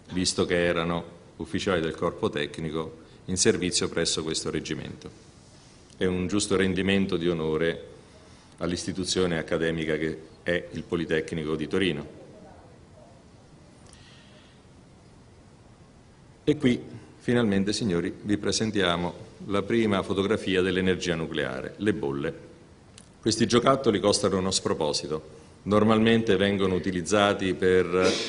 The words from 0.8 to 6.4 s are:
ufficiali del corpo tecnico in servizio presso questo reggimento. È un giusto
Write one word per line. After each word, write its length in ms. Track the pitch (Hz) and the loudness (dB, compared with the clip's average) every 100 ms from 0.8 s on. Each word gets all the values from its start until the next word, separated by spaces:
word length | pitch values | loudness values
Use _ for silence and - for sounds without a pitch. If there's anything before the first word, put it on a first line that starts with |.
| 85 85 82 - - - | 0 -2 -6 -18 -20 -14
ufficiali 440 | 85 92 - 90 | -6 -4 0 0
del 140 | 80 - | -2 -2
corpo 340 | 85 - 107 | -4 -2 -4
tecnico 720 | 73 73 - 80 78 80 - - - - | -2 -6 -6 -6 -6 -8 -12 -20 -18 -6
in 100 | 92 | 2
servizio 520 | 117 95 90 - 90 | 2 2 0 0 -2
presso 320 | 85 82 - | -2 -2 -2
questo 300 | 80 78 82 | -4 -4 -4
reggimento. 580 | 78 - 71 69 - - - - - - - - - - - | -6 -4 -8 -8 -14 -16 -18 -20 -20 -20 -20 -20 -20 -20 -2
È 80 | 92 | -2
un 220 | 90 90 | 0 0
giusto 280 | 104 | -2